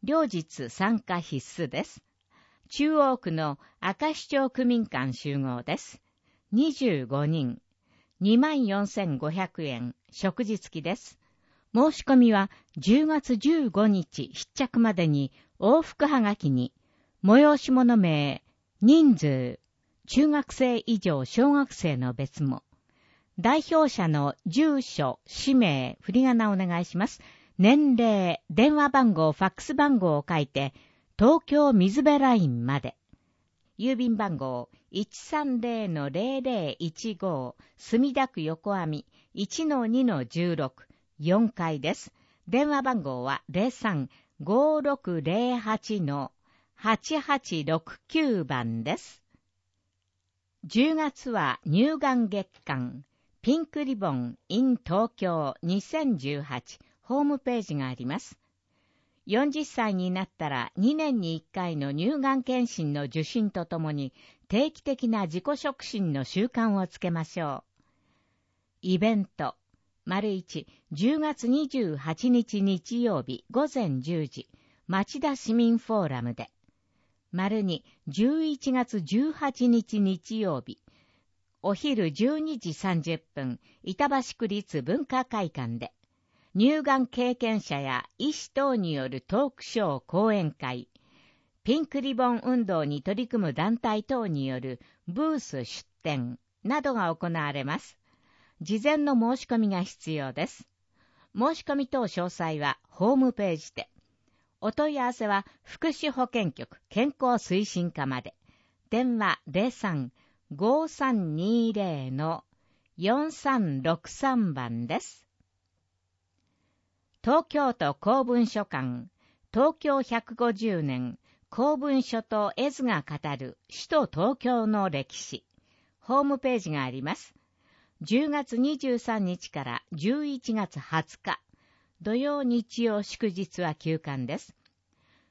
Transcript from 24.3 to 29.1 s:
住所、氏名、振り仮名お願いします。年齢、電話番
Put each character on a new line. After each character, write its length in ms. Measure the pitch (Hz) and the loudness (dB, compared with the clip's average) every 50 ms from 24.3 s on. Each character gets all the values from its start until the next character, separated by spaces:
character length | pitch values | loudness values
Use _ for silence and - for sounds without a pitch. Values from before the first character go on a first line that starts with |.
| - _ - | -2 _ -6
住 340 | - 160 247 311 311 294 269 | -2 2 4 4 4 4 0
所、 400 | 247 - - - 147 127 - - _ | -2 -4 -4 -2 -2 -2 -4 -6 _
氏 280 | - - - - 269 269 | -16 -12 -4 0 4 4
名、 440 | 254 226 175 143 135 127 127 - - | 6 6 4 4 0 -2 -4 -8 -10
振 120 | - - | -4 0
り 120 | 185 247 262 | 2 4 4
仮 140 | 262 247 233 | 4 4 4
名 120 | 220 208 | 2 2
お 60 | 202 | 2
願 240 | 185 190 180 170 170 | 0 0 0 0 -2
い 60 | 175 | -2
し 100 | - - | -2 -2
ま 100 | 175 202 | -2 -2
す。 140 | - - - - - - _ _ _ _ - | -2 -4 -8 -20 -20 -20 _ _ _ _ 6
年 380 | 180 214 269 294 302 285 254 | 8 8 8 8 6 6 4
齢、 440 | 226 233 226 214 196 185 175 160 - _ - | 4 4 4 4 4 2 0 0 -2 _ -2
電 260 | 160 165 240 302 302 | 4 6 6 6 6
話 140 | 294 285 277 | 4 4 4
番 240 | 262 269 262 226 | 6 6 6 6